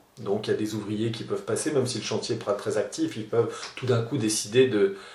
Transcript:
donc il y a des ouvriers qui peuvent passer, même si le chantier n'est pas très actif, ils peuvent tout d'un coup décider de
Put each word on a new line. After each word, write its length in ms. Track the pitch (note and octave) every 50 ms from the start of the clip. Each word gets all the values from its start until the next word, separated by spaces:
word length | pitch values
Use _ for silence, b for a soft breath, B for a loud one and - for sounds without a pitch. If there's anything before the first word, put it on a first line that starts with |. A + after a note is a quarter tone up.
| - _ _ -
donc 280 | A2 G2+ G2+ G#2 - A2+
il 20 |
y 40 | G2
a 20 | -
des 160 | A2 G#2+ A2+
ouvriers 380 | G#2+ F#2+ G2+ G#2+ G#2 A2+ A#2+
qui 120 | A#2 - -
peuvent 200 | - G#2 G2 -
passer, 280 | - G#2+ - - D#3
même 140 | - C3 B2
si 140 | A#2+ - G#2+
le 40 | -
chantier 300 | - A2+ G2+ - - A#2
n'est 80 | - -
pas 100 | G#2 G2+
très 260 | - - A2 G2 G#2+
actif, 360 | G2+ - - D#3+ D#3+ D#3+ -
ils 120 | A2 A2 -
peuvent 260 | - A#2 A2 - B B B B B
tout 100 | - B2+
d'un 160 | A#2+ B2 A#2
coup 160 | A#2 - - -
décider 480 | A2 G#2+ G#2+ - - G#2 G#2+ B2+ C3
de 300 | B2+ G#2+ G2+ G2 G2 - B B B B